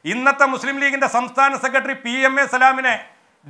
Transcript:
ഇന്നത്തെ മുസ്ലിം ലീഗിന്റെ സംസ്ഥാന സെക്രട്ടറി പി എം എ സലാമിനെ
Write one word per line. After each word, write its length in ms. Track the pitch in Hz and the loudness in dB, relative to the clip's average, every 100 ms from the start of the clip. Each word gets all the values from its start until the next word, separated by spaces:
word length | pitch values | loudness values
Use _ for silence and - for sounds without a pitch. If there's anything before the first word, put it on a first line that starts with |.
ഇന്നത്തെ 400 | 156 233 269 277 | -6 0 0 2
മുസ്ലിം 340 | 269 254 247 277 | 2 0 -4 -2
ലീഗിന്റെ 280 | 277 269 269 | -2 0 0
സംസ്ഥാന 480 | 240 254 269 277 | 0 -2 0 0
സെക്രട്ടറി 380 | 262 262 254 262 | 0 -2 -2 -2
പി 160 | 262 240 | -6 -6
എം 300 | 254 269 269 | 0 0 0
എ 60 | |
സലാമിനെ 600 | 269 247 262 262 254 214 - _ _ _ | 0 4 4 4 -2 -2 -6 _ _ _